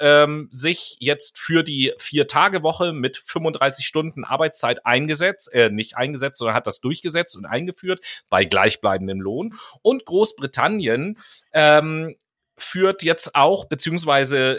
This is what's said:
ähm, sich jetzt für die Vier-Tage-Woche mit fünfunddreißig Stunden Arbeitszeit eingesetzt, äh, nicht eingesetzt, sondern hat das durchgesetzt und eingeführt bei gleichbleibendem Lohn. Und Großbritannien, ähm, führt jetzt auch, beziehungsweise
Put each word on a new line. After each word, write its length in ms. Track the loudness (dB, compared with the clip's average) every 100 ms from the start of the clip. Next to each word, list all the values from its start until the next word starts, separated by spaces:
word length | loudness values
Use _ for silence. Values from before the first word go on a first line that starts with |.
ähm, 480 | 6 6 6 0 -10
sich 480 | -4 -4 -4 -6 -6
jetzt 380 | -2 -2 -2 -6
für 240 | -2 0
die 320 | 0 0 -2 -2
Vier-Tage-Woche 960 | -4 -2 2 4 2 2 -2 0 -2
mit 240 | -2 -4 -6
fünfunddreißig 720 | -10 -6 -4 0 0 0 -4
Stunden 360 | -4 -4 -6
Arbeitszeit 640 | -6 -2 -2 -2 -2 -2
eingesetzt, 640 | 0 0 0 0 -2 -2 -2
äh, 160 | 2 2
nicht 260 | 2 -6 -6
eingesetzt, 420 | -6 -4 -6 -4
sondern 160 | -2
hat 120 | -2 -2
das 140 | -4
durchgesetzt 580 | -4 -6 -6 -4 -4 -6
und 80 | -6
eingeführt 540 | -6 -6 -8 -6 -8 -8 -16 -2
bei 160 | 0
gleichbleibendem 800 | 2 4 2 2 -2 -2 -4 -6
Lohn. 320 | -6 -6 -8 -12 -20 -4
Und 240 | 0 0
Großbritannien, 1160 | 0 0 0 -2 -6 -2 0 0 -2 -2 -4 -10 -16 -20 _
ähm, 640 | 4 6 6 4 -2 -8 -12 _ _ _ -14
führt 400 | -10 0 0 2
jetzt 340 | 0 0 2 4
auch, 280 | 4 4
beziehungsweise 920 | -2 -4 -2 -2 2 2 2 0 0